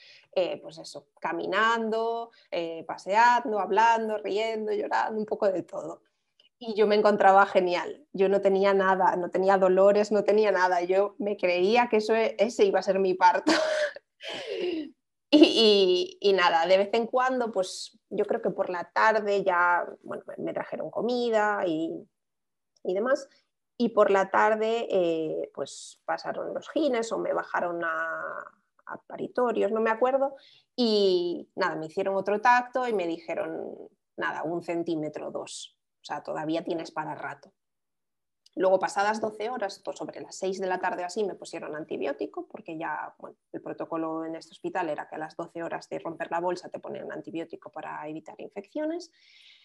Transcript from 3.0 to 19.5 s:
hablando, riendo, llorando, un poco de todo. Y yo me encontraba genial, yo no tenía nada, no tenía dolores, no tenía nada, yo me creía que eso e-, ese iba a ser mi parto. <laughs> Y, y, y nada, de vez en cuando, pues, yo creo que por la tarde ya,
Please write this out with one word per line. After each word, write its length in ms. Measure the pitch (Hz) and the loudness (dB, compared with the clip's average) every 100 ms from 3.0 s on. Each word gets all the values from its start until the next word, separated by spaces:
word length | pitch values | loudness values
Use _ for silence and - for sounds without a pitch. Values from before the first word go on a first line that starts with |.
| - 208 240 240 - 214 | 0 4 6 4 2 -2
hablando, 580 | 190 196 226 226 226 214 | 0 4 4 4 0 -4
riendo, 540 | 202 196 226 220 214 | -4 -2 -2 -4 -4
llorando, 460 | 208 - 226 226 220 | -4 -2 -2 -2 -2
un 60 | 214 | -4
poco 240 | 208 208 | 0 0
de 120 | 185 | 0
todo. 400 | 165 185 147 165 _ _ _ _ _ _ | -4 -10 -10 -12 _ _ _ _ _ _
Y 160 | 233 | -6
yo 120 | 208 208 | 2 4
me 80 | 208 | 6
encontraba 500 | 208 208 196 190 196 | 4 6 8 8 6
genial, 600 | 196 180 175 160 - _ | 4 2 0 -4 -10 _
yo 160 | 185 190 | 0 2
no 120 | 196 | 4
tenía 340 | 196 196 196 | 4 4 4
nada, 420 | 196 190 190 175 180 | 4 4 4 2 2
no 140 | 175 | -2
tenía 280 | 180 190 196 | 0 4 6
dolores, 540 | 185 185 196 208 208 | 6 6 6 6 4
no 120 | 208 | 2
tenía 280 | 202 208 214 | 4 4 4
nada, 300 | 185 180 180 | 4 2 2
yo 340 | 175 190 202 - | 2 2 2 -2
me 180 | 208 202 | -4 0
creía 520 | 185 175 185 233 240 | 0 2 4 4 4
que 80 | 214 | 2
eso 160 | 214 | 2
e-, 220 | 220 220 - | 2 2 2
ese 260 | 214 - 202 | 0 4 4
iba 140 | 185 | 4
a 20 | |
ser 140 | 190 190 | 2 2
mi 160 | 190 | 2
parto. 380 | 185 180 190 302 | 4 4 4 4
<laughs> 400 | 320 - 622 587 - - _ - - 508 392 359 330 294 - _ _ _ | 2 2 0 -2 -6 -20 _ -12 -10 -8 -6 -4 -4 -8 -14 _ _ _
Y, 880 | 302 311 - 220 202 190 180 180 - | 8 8 6 6 6 4 2 -2 -2
y, 80 | 202 | 0
y 20 | |
nada, 320 | 190 180 170 170 | 4 4 2 4
de 100 | 190 | 4
vez 140 | 202 | 4
en 140 | 233 233 | 0 0
cuando, 440 | 254 254 254 233 | 0 0 0 -2
pues, 460 | 196 185 - - _ _ | -2 -4 -6 -14 _ _
yo 160 | 196 208 | -4 -2
creo 160 | 233 | -2
que 80 | 220 | -2
por 180 | 185 190 | -2 -4
la 220 | 180 170 | -6 -6
tarde 500 | - 214 220 208 202 | 2 4 4 2 0
ya, 440 | 190 | 2